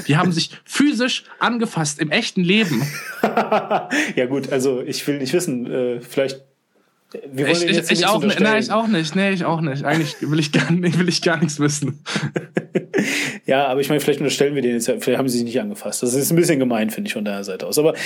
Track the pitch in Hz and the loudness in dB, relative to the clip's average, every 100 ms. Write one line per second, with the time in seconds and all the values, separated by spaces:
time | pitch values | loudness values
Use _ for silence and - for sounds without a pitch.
0 | - 147 180 165 - - - - 285 226 | 0 2 2 0 -4 -8 -4 2 2 2
1 | 247 - - - 190 240 226 - 151 - | 0 -2 -8 -4 -2 0 -2 -2 -2 -2
2 | 160 180 233 - 175 208 196 113 147 - | -2 0 0 0 4 4 2 0 -2 -6
3 | - - 226 233 - 214 - 202 - 285 | -12 -4 0 0 0 0 0 -2 0 -2
4 | 311 185 127 135 - 135 135 127 151 131 | -2 0 0 -2 -2 0 2 0 -2 -4
5 | - 143 131 175 175 123 123 139 123 120 | -4 -4 0 0 0 -4 -4 -2 -2 -4
6 | 123 - 135 135 - _ _ _ _ _ | -4 -2 -2 -4 -16 _ _ _ _ _
7 | _ - 139 131 139 170 175 170 170 170 | _ -16 -8 -2 0 2 2 0 2 2
8 | 175 214 208 - 208 220 214 208 226 190 | 2 2 2 2 4 2 2 0 2 0
9 | 156 190 196 190 160 165 160 135 139 160 | 0 0 0 0 0 0 -2 -2 0 0
10 | 151 - 131 156 147 156 147 170 175 160 | -2 -4 -2 0 2 2 2 2 2 2
11 | 180 170 180 165 160 - 147 147 135 - | 2 2 0 2 0 2 0 0 -4 -6
12 | - - 147 170 - - - - - 392 | -6 -4 -4 -4 -6 -6 -4 -4 -2 -2
13 | - 285 285 208 - 135 143 131 143 151 | 0 -2 -4 -4 0 2 4 2 2 2
14 | 147 147 143 - 143 147 123 120 117 110 | 2 0 0 2 2 2 0 0 0 0
15 | - 123 135 120 120 120 104 101 - - | 0 0 2 0 0 -2 -4 -6 -8 -4
16 | 123 127 135 165 175 147 127 117 107 107 | -2 0 2 4 4 2 2 0 0 -4
17 | 101 113 104 101 98 92 - - 156 151 | -6 -4 -4 -6 -6 -8 -2 0 2 0